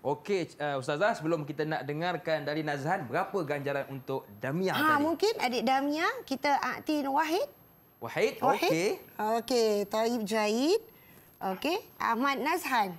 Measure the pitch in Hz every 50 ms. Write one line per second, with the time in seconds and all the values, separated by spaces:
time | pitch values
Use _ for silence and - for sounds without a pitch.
0 | - 139 143 143 - - 202 185 160 - - - 147 147 143 135 127 147 147 147
1 | 196 - 226 - 147 160 170 160 147 139 151 143 151 156 160 - - 139 147 151
2 | 165 180 175 160 - 165 160 151 143 143 151 156 156 151 143 143 135 156 185 190
3 | 156 110 123 165 190 190 - 202 165 139 147 143 139 139 143 139 135 131 135 135
4 | 131 - 135 135 - - 104 101 104 127 143 175 190 185 160 - 294 311 302 285
5 | 294 311 330 302 - 415 453 - - 262 233 247 220 247 262 269 277 285 294 311
6 | 339 403 508 508 370 - 269 - - 294 285 254 - 254 - - - - 311 294
7 | 269 277 269 285 320 311 320 392 571 571 - - - - - - _ _ _ _
8 | - 117 - 156 196 254 - - - - - - - 370 - 160 175 208 381 370
9 | - - - - 208 214 226 233 220 - 262 240 226 220 208 208 202 190 - 220
10 | 226 226 240 247 220 185 220 220 214 208 208 233 262 311 392 440 - - - -
11 | - - - - - - _ _ - 196 190 185 - 285 349 415 - - - -
12 | - 214 233 220 262 277 277 247 233 302 339 359 - 277 262 233 208 190 175